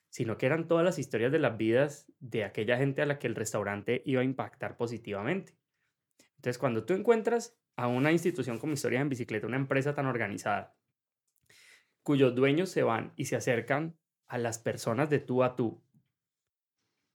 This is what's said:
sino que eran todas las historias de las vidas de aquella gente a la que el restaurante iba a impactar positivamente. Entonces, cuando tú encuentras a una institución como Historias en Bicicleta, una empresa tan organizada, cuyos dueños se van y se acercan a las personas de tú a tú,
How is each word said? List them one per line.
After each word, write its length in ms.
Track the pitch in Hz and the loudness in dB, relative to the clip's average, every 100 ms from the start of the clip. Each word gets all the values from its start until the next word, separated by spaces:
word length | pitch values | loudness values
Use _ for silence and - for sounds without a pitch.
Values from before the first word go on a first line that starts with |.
| _ | _
sino 280 | - 110 104 | -6 -4 0
que 80 | 131 | 0
eran 220 | 160 165 | 0 2
todas 180 | 165 180 | 2 2
las 140 | 160 | 0
historias 320 | - 113 120 | -2 0 2
de 80 | 160 | 2
las 180 | 131 107 | 2 0
vidas 480 | 110 120 147 - - - | 2 4 2 -4 -20 -20
de 240 | 123 120 | -8 -4
aquella 340 | 101 - 110 123 | -4 -4 0 2
gente 240 | 139 135 | 2 0
a 40 | 147 | -2
la 100 | 143 | -2
que 60 | 120 | -4
el 60 | 107 | -4
restaurante 680 | 107 110 101 104 107 127 147 | -4 -2 -2 -4 -2 -2 0
iba 160 | 127 | 0
a 20 | 131 | 0
impactar 520 | 131 104 - 101 - | -2 -8 -8 -10 -4
positivamente. 800 | 120 113 110 98 107 190 - _ _ _ _ _ _ _ _ _ | -6 -6 -6 -4 -2 -4 -6 _ _ _ _ _ _ _ _ _
Entonces, 220 | 127 123 | -6 -2
cuando 260 | 135 113 135 | -2 0 0
tú 80 | |
encuentras 640 | 190 208 226 220 233 - _ _ - | 0 2 2 2 -2 -2 _ _ -4
a 120 | 123 | 0
una 240 | 123 147 | 2 4
institución 480 | 170 175 165 120 117 | 4 2 -2 -4 -4
como 140 | 151 | -4
Historias 280 | 139 117 120 | -2 0 0
en 80 | 147 | 0
Bicicleta, 380 | 123 - 110 110 | -2 -4 -4 -2
una 100 | 131 | -2
empresa 380 | 139 135 139 143 | 0 0 0 0
tan 100 | 135 | -2
organizada, 720 | 117 101 104 110 101 - _ _ _ _ _ _ _ _ - - - _ _ | 0 -2 -2 -2 -2 -4 _ _ _ _ _ _ _ _ -20 -20 -20 _ _
cuyos 320 | - 139 135 120 | 2 6 6 6
dueños 340 | 139 151 185 | 4 4 2
se 140 | 160 | 0
van 280 | 123 113 - - | 2 0 -2 -8
y 100 | 127 | -4
se 100 | 120 | -2
acercan 640 | 131 117 113 139 160 - _ _ - | 0 0 0 -2 -2 -10 _ _ -10
a 100 | 123 | -6
las 220 | 117 110 | -4 -4
personas 500 | 123 - 120 113 151 | -6 -4 -2 0 2
de 80 | 143 | 0
tú 240 | - 123 | 0 2
a 120 | 127 127 | 2 2
tú, 260 | 113 - _ _ _ _ _ _ _ _ _ _ _ _ _ | -4 -4 _ _ _ _ _ _ _ _ _ _ _ _ _